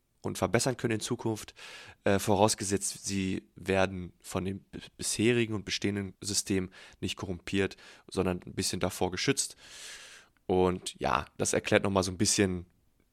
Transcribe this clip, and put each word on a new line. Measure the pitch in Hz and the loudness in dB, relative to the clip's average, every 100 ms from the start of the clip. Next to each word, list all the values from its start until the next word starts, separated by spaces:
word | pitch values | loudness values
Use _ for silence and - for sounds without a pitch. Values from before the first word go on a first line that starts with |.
| _ _ | _ _
und | 104 - | -6 -2
verbessern | 92 107 139 123 | 2 2 2 0
können | 120 110 | 0 -2
in | |
Zukunft, | - 123 113 110 - - - - - - 101 | -2 -4 -2 -4 -8 -18 -18 -18 -20 -4 2
äh, | 98 | 2
vorausgesetzt, | - 95 110 - 98 98 - - - | 4 6 4 4 0 -2 -2 -6 -4
sie | 98 95 95 - - | -2 -2 -4 -8 -10
werden | 92 95 95 92 85 - | 0 2 2 0 -10 -14
von | - 95 92 | -8 -4 -4
dem | 98 _ | -8 _
b-, | - - - | -18 -16 -8
bisherigen | - - 110 120 110 | -4 2 4 4 2
und | 107 - | -2 -4
bestehenden | - 101 101 95 - | -2 -2 -2 -6 -8
System | 101 101 - 95 92 - - - | -4 -2 0 0 0 -8 -20 -8
nicht | 92 - | -6 -4
korrumpiert, | 95 87 - 98 95 - - - - | -6 -6 -2 0 0 -4 -20 -20 -6
sondern | 95 92 90 - | 0 0 0 -6
ein | |
bisschen | - 92 92 | -4 -2 0
davor | 87 - 90 | -2 0 -2
geschützt. | 90 - 139 - - - - - - - - - _ - | 0 0 0 -2 -8 -20 -18 -16 -16 -18 -20 -20 _ 0
Und | 92 92 92 - - | 4 4 2 -6 -4
ja, | 67 64 - - | 0 0 -2 -4
das | 95 | 0
erklärt | - - 107 | 0 4 2
nochmal | 104 98 | 4 2
so | 92 | 2
ein | 90 | 0
bisschen | 104 - 95 90 87 _ _ _ _ | 2 4 2 0 -8 _ _ _ _